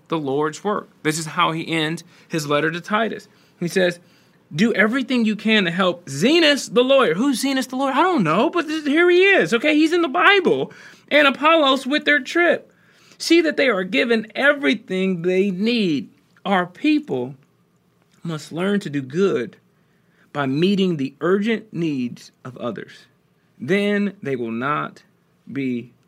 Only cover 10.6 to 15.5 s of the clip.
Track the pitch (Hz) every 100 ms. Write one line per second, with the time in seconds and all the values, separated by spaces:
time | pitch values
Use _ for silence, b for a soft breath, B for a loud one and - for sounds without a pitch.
10.6 | 143 B B B B 285 285 - 302 330
11.6 | 277 269 254 294 294 294 285 339 339 247
12.6 | - b b b b b - 339 311 294
13.6 | 269 190 185 254 254 226 220 - 269 285
14.6 | 285 254 - 185 190 175 175 185 202